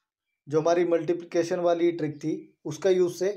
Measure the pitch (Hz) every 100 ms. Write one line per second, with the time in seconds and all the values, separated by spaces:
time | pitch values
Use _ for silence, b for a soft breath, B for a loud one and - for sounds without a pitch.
0 | _ _ _ _ - 151 160 175 170 165
1 | 160 170 - 175 170 180 175 170 170 160
2 | 151 - 151 175 - _ 170 147 196 185
3 | 175 175 185